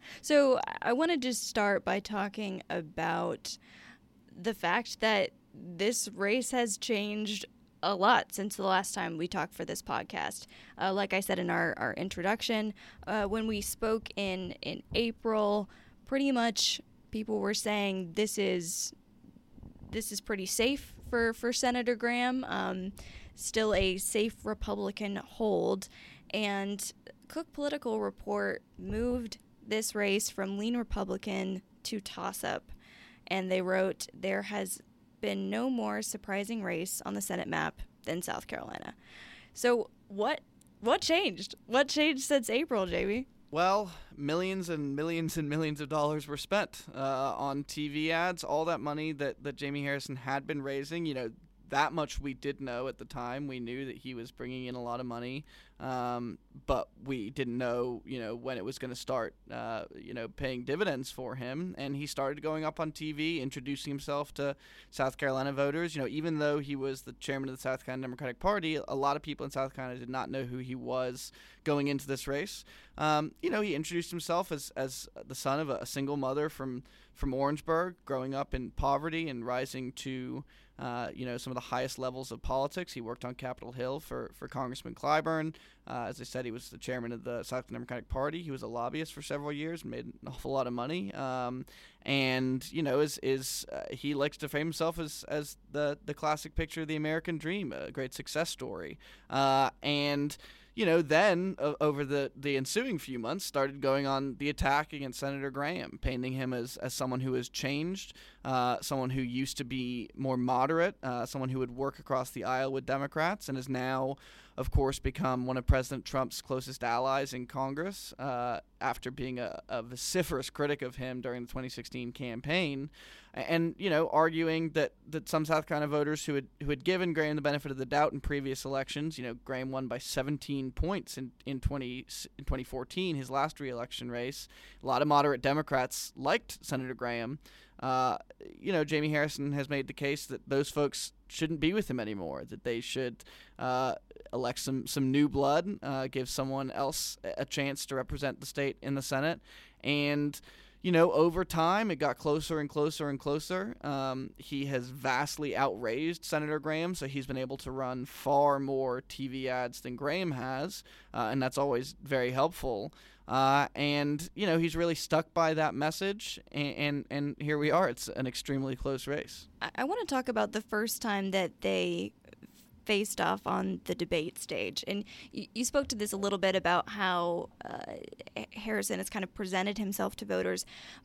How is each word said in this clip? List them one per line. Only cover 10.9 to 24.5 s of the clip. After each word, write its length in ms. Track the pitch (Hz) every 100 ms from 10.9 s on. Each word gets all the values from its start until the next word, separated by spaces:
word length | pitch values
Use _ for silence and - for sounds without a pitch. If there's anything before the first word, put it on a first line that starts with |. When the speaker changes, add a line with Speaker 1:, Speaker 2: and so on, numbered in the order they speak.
Speaker 1:
like 220 | 196 196
I 60 | 190
said 180 | 196 185
in 100 | 180
our, 240 | 170 170 -
our 160 | -
introduction, 800 | - 190 - 180 226 - 220 214 - - - -
uh, 180 | 214
when 220 | 202 220 220
we 160 | 208
spoke 480 | 202 - 226 220 220 -
in, 360 | 196 185 180 -
in 220 | - - -
April, 760 | 208 233 - 226 214 208 208 202 - - -
pretty 260 | - 269 277
much 520 | 254 233 - - - - - -
people 280 | 220 214 208
were 160 | 196
saying 580 | 214 214 208 202 190 175 170
this 200 | 214 -
is, 560 | 196 180 170 - - - - - - - - - - - -
this 200 | 220 220
is 80 | 202
pretty 240 | - 202
safe 480 | 185 - 233 277 - - -
for, 240 | 240 226
for 220 | 226 233
Senator 420 | 240 247 247 240 226
Graham, 480 | 240 240 247 254
um, 480 | - 196 190 185 190 196 - - -
still 380 | - - 220 220
a 240 | 196 190 185
safe 480 | - 208 220 -
Republican 720 | 214